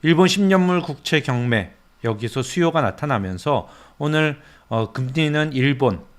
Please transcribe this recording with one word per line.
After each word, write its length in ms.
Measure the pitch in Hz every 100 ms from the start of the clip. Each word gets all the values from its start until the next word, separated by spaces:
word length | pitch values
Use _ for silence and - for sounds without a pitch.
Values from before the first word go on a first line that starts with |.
일본 260 | 156 165 185
십 140 | 190
년물 400 | 196 190 180 180
국채 400 | 170 143 - 156
경매, 500 | 139 123 120 117 85 - _ _
여기서 380 | 117 107 113 -
수요가 400 | 127 - 165 165
나타나면서 880 | 120 - 147 123 95 92 - 135 - - - _
오늘, 400 | 147 156 156 143 - - _
어, 220 | 113 110
금리는 640 | - 127 139 156 151 156
일본 500 | 131 131 131 131 92 -